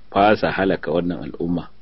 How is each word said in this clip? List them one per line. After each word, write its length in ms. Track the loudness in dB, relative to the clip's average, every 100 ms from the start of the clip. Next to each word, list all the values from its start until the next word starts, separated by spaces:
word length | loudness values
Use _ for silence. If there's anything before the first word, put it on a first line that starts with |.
| -4
fasa 400 | 4 4 4 2
halaka 400 | 0 0 0 -2
wannan 400 | -2 0 -4 -8
al'umma, 380 | -6 -4 -4 -6 -14